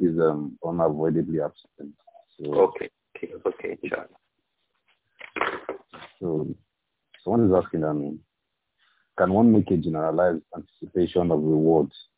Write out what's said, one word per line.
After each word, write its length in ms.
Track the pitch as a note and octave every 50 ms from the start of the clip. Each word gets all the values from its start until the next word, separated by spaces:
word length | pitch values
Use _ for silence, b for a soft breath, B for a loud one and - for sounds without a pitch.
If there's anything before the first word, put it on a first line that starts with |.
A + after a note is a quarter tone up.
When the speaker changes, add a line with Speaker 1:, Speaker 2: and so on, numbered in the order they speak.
Speaker 1:
is, 180 | G2 F2 D#2+ E2
um, 380 | D#2+ D#2+ D2+ D2 D2 C#2 - - -
unavoidably 760 | E2 F2 F2 E2 D#2+ D2+ D2+ D#2+ E2 D2+ E2 D2+ - E2 D#2
absent. 520 | D2+ D2+ - _ _ _ _ - D2 D2 D2 _ _ - - - - _ _
So 160 | - D2 D2 D2
Speaker 2:
Okay, 360 | - F#2+ F#2 - - - - - _ _ _ -
okay, 180 | - - - F#2 F2 -
okay, 320 | F#2+ - - - F2+ F2+ -
inshallah. 260 | - - - - - - _ _ _ _ _ _ _ _ _ _ _ _ _ _ _ _ _ _ _ _ _ - - - _ - - - - - - - - - _ _ - - - - _ _
Speaker 1:
So, 280 | G2 F2 D#2+ D#2 - - - - _ _ _ _ _ _ _ _ _ _ - _ _
someone 240 | F#2 G#2+ A#2 A2+
is 160 | G2 F#2 F2+ F2
asking, 200 | - - E2 D#2
um, 340 | D#2 D2+ D2 C#2+ C#2+ D#2 D#2+ - _ _ _ _ _ _ _ _ _ _ _ _ _ _ _ _ _ _
can 160 | - F#2 F2+ F#2+
one 180 | G#2 A#2 A#2
make 200 | A2 G#2 F#2+ -
a 60 | F#2
generalized 680 | E2+ D#2 E2+ D#2+ D#2 D#2 D#2+ D#2 E2 F2+ F2+ E2+ D#2+ - _ -
anticipation 760 | E2 D#2+ _ _ _ - - - F#2+ F2 D#2+ - F2+ F2 E2+
of 80 | E2 D2+
rewards 520 | D2+ D#2 D#2 D#2 D#2+ D#2+ E2 D#2 D2 C#2 - - - _ _